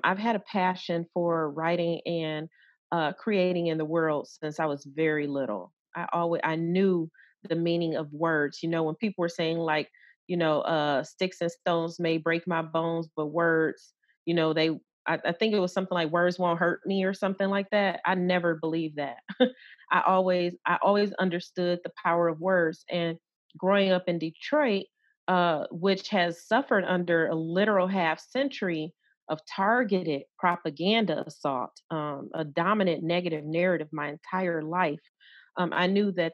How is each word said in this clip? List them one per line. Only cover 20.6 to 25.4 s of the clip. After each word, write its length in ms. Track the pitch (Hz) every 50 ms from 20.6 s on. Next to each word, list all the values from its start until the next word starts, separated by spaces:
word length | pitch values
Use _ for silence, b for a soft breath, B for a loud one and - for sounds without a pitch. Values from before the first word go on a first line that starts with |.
| -
I 120 | 160 175 -
always 300 | - 196 202 208 208 196 - -
understood 600 | 190 185 170 175 - - - 180 175 175 175 175 -
the 80 | 170 - -
power 260 | - 175 170 170 170 165
of 120 | 160 160
words. 460 | 175 190 190 180 165 160 165 - - -
And 280 | 175 175 170 165 165 - _ _ _ _ _ _ - -
growing 340 | 185 190 202 202 196 190
up 120 | 185 180 180
in 120 | 180 170 165
Detroit, 680 | 160 165 - - - - 285 302 285 233 202 190 - - _ _ _ _ _ _ _ -
uh, 380 | 185 180